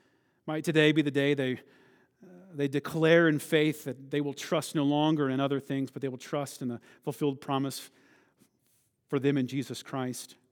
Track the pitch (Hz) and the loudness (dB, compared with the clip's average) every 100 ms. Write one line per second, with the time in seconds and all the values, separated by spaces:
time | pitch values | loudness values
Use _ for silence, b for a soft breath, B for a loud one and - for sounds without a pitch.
0 | _ _ _ _ - 156 165 156 151 156 | _ _ _ _ -8 -4 2 6 6 6
1 | 143 139 143 135 131 120 - b b b | 2 2 2 2 0 -4 -10 b b b
2 | b _ - - - 147 143 139 139 160 | b _ -20 -20 -16 -4 0 0 -2 2
3 | 160 170 165 151 - 156 156 147 139 127 | 6 8 6 2 2 2 2 -2 -10 -12
4 | 135 147 143 131 - 165 - 156 143 147 | -6 -4 -4 -8 -4 -4 -2 -2 0 2
5 | 156 156 135 131 139 139 - 139 131 139 | 2 2 0 0 0 -2 -4 -4 -4 -6
6 | 135 127 - 147 135 - 127 120 b b | -8 -10 -6 -6 -6 -8 -8 -8 b b
7 | 151 - 147 135 - 135 139 - - b | -10 -2 -4 -4 -4 -2 -2 -8 -16 b
8 | b b b b b _ _ _ _ _ | b b b b b _ _ _ _ _
9 | _ 143 139 143 123 135 120 120 - 135 | _ 0 0 0 -2 -6 -8 -12 -10 -8
10 | 127 117 - - _ | -8 -10 -14 -20 _